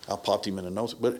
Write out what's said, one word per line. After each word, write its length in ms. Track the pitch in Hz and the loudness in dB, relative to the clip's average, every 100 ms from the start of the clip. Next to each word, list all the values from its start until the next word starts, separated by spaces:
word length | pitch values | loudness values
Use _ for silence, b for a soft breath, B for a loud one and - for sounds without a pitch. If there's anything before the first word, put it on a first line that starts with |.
| - | -6
I 60 | 101 | -4
popped 300 | - 101 104 | 2 2 2
him 100 | 95 | -4
in 60 | |
the 60 | 90 | -4
nose. 240 | 95 113 | -2 -2
But 240 | 117 120 | 2 2